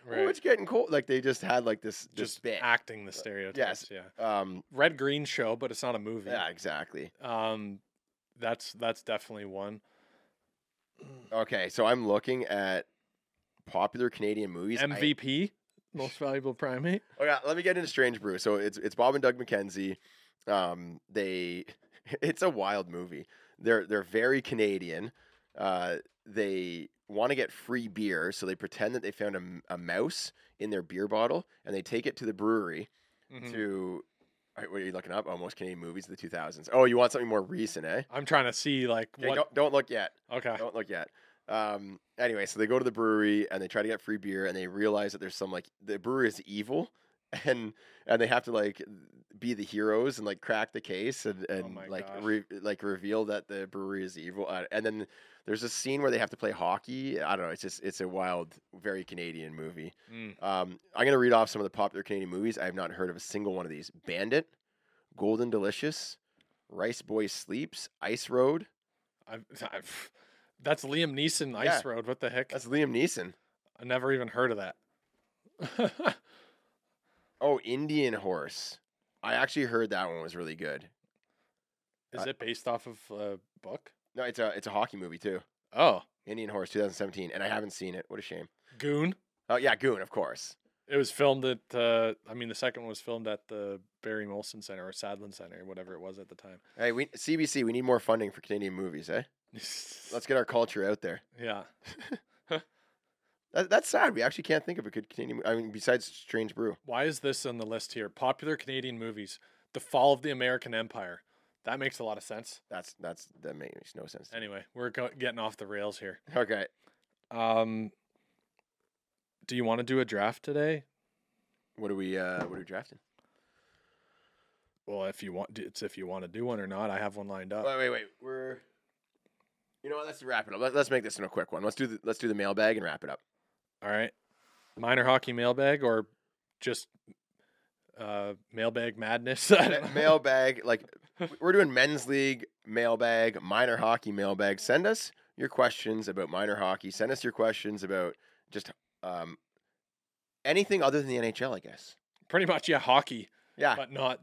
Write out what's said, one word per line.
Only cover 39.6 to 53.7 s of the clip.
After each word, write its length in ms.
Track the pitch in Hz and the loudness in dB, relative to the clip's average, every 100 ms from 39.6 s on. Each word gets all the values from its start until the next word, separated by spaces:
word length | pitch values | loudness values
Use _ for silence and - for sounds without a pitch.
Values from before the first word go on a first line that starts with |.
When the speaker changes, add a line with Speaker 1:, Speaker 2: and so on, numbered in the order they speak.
| 147 | 4
Speaker 2:
look 180 | 139 127 | 4 2
yet. 200 | 123 - _ - | -2 -4 _ -8
Speaker 1:
Okay. 240 | 123 123 107 | -6 -4 -4
Speaker 2:
Don't 160 | 113 | -4
look 140 | 107 98 | -4 -4
yet. 180 | 90 78 _ _ _ - | -6 -8 _ _ _ -4
Um, 520 | 110 107 101 101 95 _ - | -2 -2 -4 -8 -16 _ -2
anyway, 300 | 120 107 98 | 0 2 -2
so 120 | 104 | 0
they 80 | 107 | 4
go 120 | 127 | 4
to 60 | |
the 80 | 127 | 2
brewery, 540 | 107 113 107 107 104 104 | 2 4 6 6 4 2
and 120 | 95 | -2
they 60 | 92 | -4
try 140 | 110 | -2
to 60 | 107 | -2
get 120 | 110 | -2
free 160 | - 107 | -4 -6
beer, 280 | 101 95 95 | -4 -2 -2
and 100 | 95 | -4
they 100 | 92 | -6
realize 460 | 98 107 104 101 | 0 2 2 0
that 60 | 101 | -4
there's 160 | 95 - | -8 -6
some, 140 | 98 | -6
like, 160 | 90 - _ | -6 -10 _
the 140 | 101 101 | -8 -6
brewery 300 | 101 131 117 | -2 2 2
is 120 | - - | 0 -8
evil, 440 | 104 104 147 240 _ _ _ - | -6 -2 -2 -2 _ _ _ -10
<laughs> 120 | - | -4
and, 280 | 147 123 110 - - - - | 0 0 0 -12 -20 -10 0
and 140 | 113 | 4
they 60 | 117 | 4
have 180 | 123 | 4
to, 80 | 120 | 2
like, 300 | 113 104 98 - 98 69 - _ 104 | 0 0 -2 -14 -16 -20 -20 _ -8
be 140 | 120 | -4
the 120 | 110 | -4
heroes 520 | 95 104 107 107 131 131 | -4 0 4 4 2 0
and, 60 | 104 | -6
like, 140 | 95 | -6
crack 320 | - 110 113 | -2 0 0
the 80 | 113 | -4
case 460 | - 92 113 135 107 | -6 -4 -2 -2 -4
and, 180 | 92 92 | -4 -4
Speaker 1:
Oh 40 | |
Speaker 2:
and, 200 | 98 92 | -4 -4
Speaker 1:
my 120 | 92 95 | -10 -10
Speaker 2:
like, 200 | 95 98 | -8 -8
Speaker 1:
gosh. 160 | 98 | -4
Speaker 2:
re-, 220 | 104 107 101 98 | 2 0 0 -6
like, 200 | 101 101 | -4 -2
reveal 440 | 101 95 101 110 107 | -2 -4 0 0 0
that 200 | 104 - | -2 -4
the 180 | 101 | -8
brewery 380 | 95 | -8